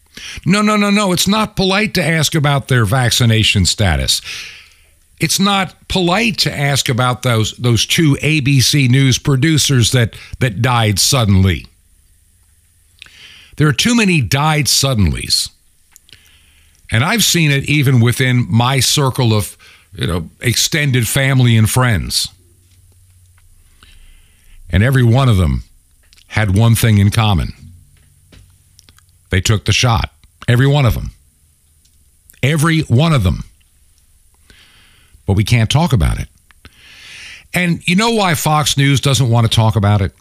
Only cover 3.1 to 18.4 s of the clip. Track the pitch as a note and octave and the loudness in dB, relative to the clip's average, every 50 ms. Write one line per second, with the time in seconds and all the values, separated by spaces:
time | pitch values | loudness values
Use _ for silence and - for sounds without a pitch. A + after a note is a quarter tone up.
3.1 | - - B2+ A2+ A2 A2 G2+ - - G#2 F2 - - - G#2 F2+ D2+ C2+ C2 - | 0 2 2 2 2 2 0 0 0 0 0 0 0 0 0 0 0 0 -2 -2
4.1 | - - - - - - - - - - - - _ _ _ _ _ _ _ _ | -4 -6 -6 -12 -14 -14 -16 -18 -20 -20 -20 -20 _ _ _ _ _ _ _ _
5.1 | _ - E3+ D3+ - - G3 G3+ G3+ G3 F#3 - - _ _ - - F#3+ F3 E3+ | _ -6 -4 -2 -2 0 0 0 0 -2 -2 -4 -8 _ _ -6 -4 -2 0 0
6.1 | F3 G#3+ A#3 A#3 E3+ - - D3+ E2+ C#3 C#3+ C#3+ C#3 B2 - - B2 A2 B2+ B2 | 0 0 -2 -2 -2 -2 -4 -4 -2 -4 -2 -2 -2 -2 -2 -2 -2 0 0 -2
7.1 | B2 - - B2+ A#2 A2 G#2+ - - - A#2+ B2 A#2 A2+ - - - - E3 D3 | -2 -2 -2 -2 0 0 0 -2 -4 -4 -2 0 0 0 0 -2 0 2 2 2
8.1 | C#3 - - D3 D#3 D#3 B2 C#3+ C#3+ C3 A2+ - - D3 C3+ B2 B2 C#3 C3+ C3 | 2 0 0 -2 -2 0 0 2 2 2 2 2 2 2 2 2 2 2 2 2
9.1 | A#2 - - D3+ C#3 B2+ C#3 E3 D#3+ C#3+ - - C#3 B2 A2 - - B2+ A2+ G2 | 0 0 0 -2 0 2 2 2 2 0 0 0 2 2 2 2 2 0 0 0
10.1 | - - - - - - C3+ B2+ G2 - A#2 C3 B2 A#2 A2+ G#2+ G2+ - - - | -4 -12 -18 -16 -8 -4 -4 -4 -2 -2 -2 0 0 0 0 0 0 0 0 0
11.1 | C#3+ C3 A2+ G2 G2+ F#2 F#2+ F#2+ D#2+ B1 - - _ _ _ _ _ _ _ _ | 0 0 2 2 2 4 4 2 0 -2 -8 -18 _ _ _ _ _ _ _ _
12.1 | _ _ _ _ _ _ _ _ _ _ _ _ _ _ _ _ _ _ - - | _ _ _ _ _ _ _ _ _ _ _ _ _ _ _ _ _ _ -20 -20
13.1 | - - - - - - - - - - D3 D3+ - - - A#3 B3 A#3 G#3+ F#3+ | -20 -20 -20 -20 -20 -20 -20 -20 -6 -2 0 0 0 0 0 0 0 2 2 2
14.1 | F3 D3+ A#2+ F2 - C#3 D3+ D#3 D#3 D3+ C3+ - - - - C3+ B2+ G#2+ F#2+ D#2 | 2 0 0 0 0 0 0 0 0 0 0 0 0 0 0 0 0 2 0 0
15.1 | C2 A1+ G1+ G1+ - - - - _ _ _ _ _ _ _ _ _ - _ _ | 0 -4 -4 -4 -2 -4 -4 -6 _ _ _ _ _ _ _ _ _ -20 _ _
16.1 | - - _ _ _ _ _ _ _ _ _ _ _ _ _ - - A2+ C#3 F3+ | -20 -20 _ _ _ _ _ _ _ _ _ _ _ _ _ -4 -2 -2 0 0
17.1 | A#3 A3 - - - E3+ D#3+ D3 C#3 C#3 - - D3 D3+ C3 C#3+ C3 A#2+ A#2 A#2+ | 0 0 0 0 0 0 2 2 0 0 -2 -2 0 0 2 2 4 4 4 2
18.1 | A#2 - C3 B2+ B2 B2 | 2 0 0 0 0 0